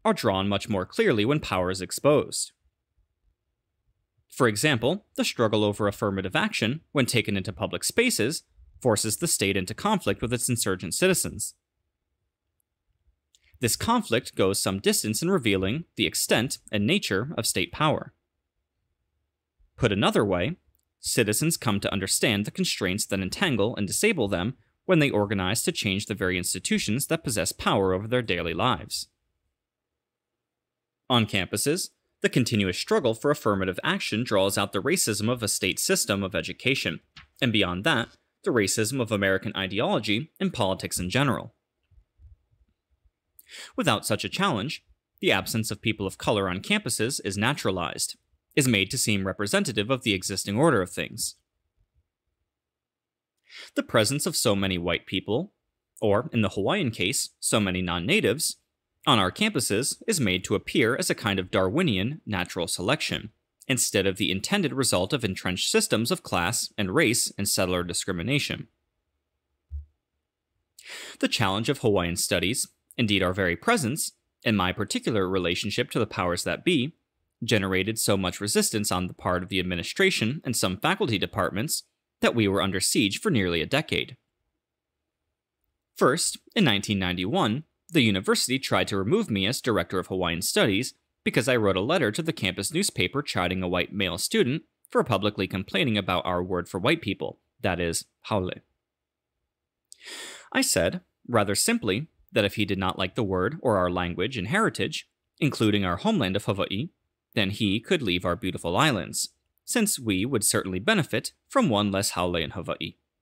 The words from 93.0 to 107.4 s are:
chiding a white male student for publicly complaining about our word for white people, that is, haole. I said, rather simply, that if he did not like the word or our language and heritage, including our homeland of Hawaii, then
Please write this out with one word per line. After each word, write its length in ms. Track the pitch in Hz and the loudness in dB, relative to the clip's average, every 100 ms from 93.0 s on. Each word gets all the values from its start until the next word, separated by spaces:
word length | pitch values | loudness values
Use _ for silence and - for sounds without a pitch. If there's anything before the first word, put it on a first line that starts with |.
| 90 135 | -2 -2
chiding 420 | 147 - 90 92 | -4 -2 0 0
a 60 | 90 | 0
white 240 | 90 87 | 0 -2
male 240 | 98 95 87 | -2 -2 -2
student 460 | - 226 143 151 - _ _ | -2 2 2 0 -6 _ _
for 140 | 254 | -2
publicly 440 | 180 98 104 104 95 | 2 2 2 0 -2
complaining 500 | 95 95 - 151 107 | -2 -4 -2 0 0
about 280 | 95 92 - | 0 -2 0
our 180 | 90 | -2
word 240 | 90 90 87 | -2 -4 -4
for 120 | 98 | -2
white 220 | 104 165 | 0 0
people, 380 | - 95 - - _ _ | -2 -4 -6 -10 _ _
that 180 | 104 87 | -2 0
is, 260 | 87 82 - _ | 0 -2 -6 _
haole. 280 | - 107 92 - _ _ _ _ _ _ _ _ _ _ _ _ _ - - - - - - | -4 -2 -2 -6 _ _ _ _ _ _ _ _ _ _ _ _ _ -20 -18 -16 -16 -18 -4
I 100 | - | 0
said, 400 | 175 - 87 180 - _ - | 2 2 2 0 -10 _ 0
rather 300 | 117 101 98 | 2 2 2
simply, 520 | - 233 107 98 156 _ _ | 2 0 0 -2 -2 _ _
that 120 | 120 101 | 0 0
if 100 | - | 0
he 100 | 101 | -2
did 120 | 95 | 0
not 220 | 92 - | 0 0
like 160 | 95 - | -2 -2
the 80 | |
word 340 | 107 92 92 160 | 0 2 0 0
or 160 | 131 104 | 2 4
our 120 | 90 | 2
language 480 | 90 87 85 98 131 | 0 -2 -2 -2 -2
and 100 | 95 | -2
heritage, 640 | 185 214 - 98 - - _ _ _ | 0 0 0 -4 -4 -12 _ _ _
including 460 | 147 - 110 104 92 | -2 2 2 4 2
our 120 | 85 | 0
homeland 380 | - 202 95 95 | 2 2 2 0
of 100 | - | -2
Hawaii, 440 | 101 - 95 156 - _ _ _ | -2 -2 -4 -6 -10 _ _ _
then 180 | - | -2